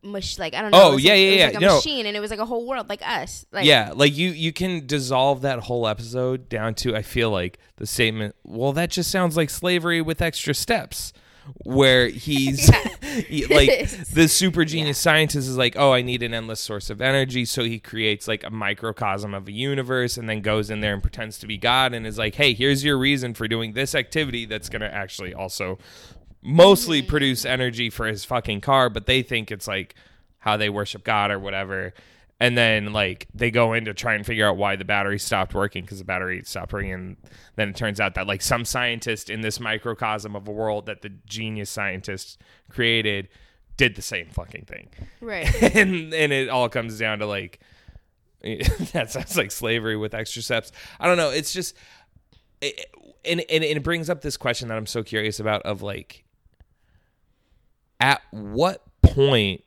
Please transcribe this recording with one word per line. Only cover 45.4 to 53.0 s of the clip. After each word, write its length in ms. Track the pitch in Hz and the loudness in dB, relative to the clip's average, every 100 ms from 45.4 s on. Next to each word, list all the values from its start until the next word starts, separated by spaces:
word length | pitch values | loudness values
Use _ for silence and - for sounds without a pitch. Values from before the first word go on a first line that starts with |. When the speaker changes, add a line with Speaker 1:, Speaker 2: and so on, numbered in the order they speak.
| - - | -2 2
Speaker 2:
<laughs> 120 | 233 214 | 4 6
And, 380 | 190 180 160 | 4 2 -4
and 200 | 160 151 | 0 0
it 160 | 139 131 | 0 0
all 180 | 127 120 | 0 0
comes 320 | 127 113 107 | -2 -6 -4
down 200 | 110 107 | -4 -4
to, 60 | 104 | -4
like, 340 | 101 95 - _ _ - - | -6 -8 -16 _ _ -20 -20
<laughs> 400 | _ _ _ _ | _ _ _ _
that 680 | - 110 - - 170 165 110 | -10 -2 0 0 -4 -4 -4
sounds 260 | 131 - 180 | -8 -4 -4
like 120 | 101 | -4
slavery 440 | - 117 117 110 107 | -4 -2 -2 -2 -4
with 180 | 107 | -6
extra 280 | 110 110 117 | -8 -10 -10
steps. 320 | - 117 - - - - | -4 -4 -6 -20 -20 -4
I 80 | 170 | 0
don't 100 | 180 | 2
know. 120 | 151 | 0
It's 240 | 143 151 | -2 -4
just, 200 | 185 170 - - - _ _ _ _ _ _ | -6 -8 -12 -20 -20 _ _ _ _ _ _
it, 240 | 143 - - - | -10 -10 -18 -20